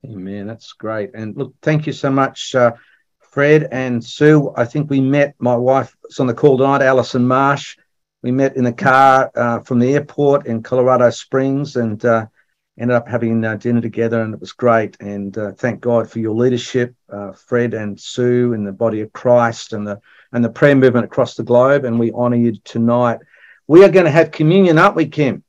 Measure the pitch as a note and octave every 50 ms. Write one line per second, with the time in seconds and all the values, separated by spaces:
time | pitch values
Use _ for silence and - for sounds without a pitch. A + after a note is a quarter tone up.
0 | - C3+ A2 F#2+ F#2 F#2+ G2+ G#2 G2 G#2 A2+ A2 - - - _ - G#2+ A2 A2
1 | G#2 G2 - A2 A2 G#2+ G#2 - C#3+ C3 _ _ - D#3 D#3 D3+ D#3 - - -
2 | - C#3+ C3+ C#3 C3+ A#2+ - - - - - C3 A#2+ A#2 A#2 _ _ _ _ _
3 | _ _ _ _ _ _ _ C#3 C#3+ D3 D3+ D#3 D3+ - - C3 B2+ B2+ B2 A#2
4 | A#2 - - - D3 D3+ D#3 D3+ C#3 C3 - - A#2+ A#2+ - D3+ D3+ D3+ C#3 C3+
5 | C3+ C3 C#3 C#3+ C#3+ C#3+ _ _ - B2 B2 A#2 B2 B2+ C3 C3+ A#2+ - _ _
6 | _ - - - C#3 B2+ A#2 - - D3 C3+ B2 C3+ C3+ C#3 C3+ C#3 C3 C3+ C3
7 | A#2 - - B2+ B2 B2 B2+ C3 C#3 C#3 C#3 C#3 - - - _ _ _ _ _
8 | _ _ _ _ - B2 B2+ C3 C3+ C#3 - C3+ B2 B2 A#2+ - - - B2+ C3
9 | C3+ C3+ C3 C3 C3 - _ A#2 A#2+ A#2+ A#2 A2+ - - C3 A#2+ A#2+ B2+ C#3 C#3+
10 | C#3+ - - - D3 C#3+ C#3 C#3+ C#3+ B2 A#2 A2+ A2+ - B2+ B2+ B2 B2+ B2+ B2
11 | B2 A#2 A#2 - - _ - C3 C3+ C3+ C3+ C#3 D3 D3 - B2+ A#2 A2+ G#2+ G#2+
12 | - A#2+ A2+ A2+ A2 A2 _ _ _ _ _ _ _ _ _ - A#2 A#2+ B2 A#2
13 | A#2 - A#2+ A#2 A2+ A2+ A2+ A2+ A2+ A2 A2 G#2 - A#2+ A#2+ A#2 A2+ A#2 G2 A#2
14 | A2+ A2+ A2+ A#2 A2+ A2 G#2+ - F#2 - - - B2 A#2+ A2+ A2+ G#2+ G2+ - _
15 | G2 G2+ G2+ G2+ G2+ G2 F#2+ A2 G#2+ G2+ G2 _ - B2 A#2+ F#2 - A#2+ A#2 A#2
16 | A2 - - A#2 A2 A2+ G#2+ A2+ A#2+ B2+ B2 A#2+ A#2 - - B2+ A#2+ B2 _ _
17 | _ _ - G2+ G2+ G2 F#2+ _ _ _ B2 A#2+ A#2+ A#2+ G#2+ A2 G#2+ G#2 G2+ -
18 | - - - - B2 B2 B2 B2 B2 A#2+ A#2 G#2+ G#2 G2+ F#2+ F#2+ A#2 A2+ A2 G#2+
19 | G#2+ G#2+ _ - - B2+ B2 B2 A#2 A#2 A2 - - - A2+ G#2+ G#2 G#2 G2+ G2+
20 | _ _ _ _ _ _ - A#2+ A#2+ A2+ A2+ - D3 C#3+ C#3+ C3+ C3 B2+ A#2 B2
21 | G#2+ - - - B2 A#2 - - A2+ A2 A#2+ A#2+ B2+ C3+ C#3+ C#3+ - A#2+ A#2 A#2
22 | A#2 A#2 - - B2 B2 A#2+ A#2 A#2+ A#2 G#2+ G2+ _ - - A#2+ A#2 A#2 A#2+ B2
23 | B2 A#2+ A2+ A2+ _ _ _ _ - - - _ _ - D3 F3 G3 F#3+ D#3 F#3+
24 | F3 D#3 C#3 E3 D#3+ D#3+ - - D#3 D#3 E3+ G3 G3 F3+ D#3+ D#3 F3 G3+ G3+ -
25 | D#3 D3 - D3+ D3 C3 G2 - _